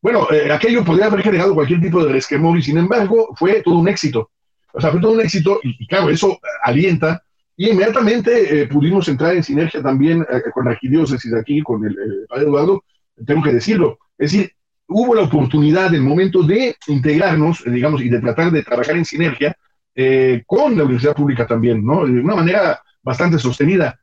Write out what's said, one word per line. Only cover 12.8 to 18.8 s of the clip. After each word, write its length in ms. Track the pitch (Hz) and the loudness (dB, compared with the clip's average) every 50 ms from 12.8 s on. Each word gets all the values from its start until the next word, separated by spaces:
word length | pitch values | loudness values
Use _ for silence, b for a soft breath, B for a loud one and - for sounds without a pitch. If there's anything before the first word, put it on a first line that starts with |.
| _ _ _ _ _ _ _ _ 113 | _ _ _ _ _ _ _ _ -4
tengo 160 | 117 147 156 | -2 -2 0
que 100 | 147 147 | 2 2
decirlo. 460 | 127 117 - 202 220 185 165 - - _ _ _ _ | 0 0 0 0 0 2 0 0 -2 _ _ _ _
Es 140 | _ 139 147 | _ -4 0
decir, 220 | 170 202 190 - _ _ _ _ _ _ _ | 0 0 -2 -2 _ _ _ _ _ _ _
hubo 300 | _ 170 214 247 247 233 | _ -2 -2 0 2 2
la 60 | 220 | 2
oportunidad, 720 | 190 139 - 151 135 127 151 151 147 151 156 190 190 180 | 2 0 0 0 0 0 0 2 2 2 2 2 2 0
el 100 | 165 151 | 0 0
momento 420 | 127 135 147 170 190 190 180 185 170 | 2 0 2 2 0 2 2 2 2
de 320 | 151 190 226 262 240 - _ - | 2 2 0 0 -2 -4 _ -6
integrarnos, 800 | - 147 135 123 151 147 160 196 - 160 156 151 165 165 - - | -4 -4 -2 0 0 0 2 2 2 2 2 0 0 0 -2 -4
eh, 40 | 123 | -4
digamos, 300 | 120 123 117 151 156 135 | -4 -2 0 -2 -2 -2
y 80 | 123 123 | -2 0
de 120 | 120 113 | -2 0
tratar 320 | 104 123 110 - 165 175 | 0 -2 -2 0 0 0
de 100 | 160 151 | 0 -2
trabajar 340 | 139 - 123 120 | -2 -2 -4 -4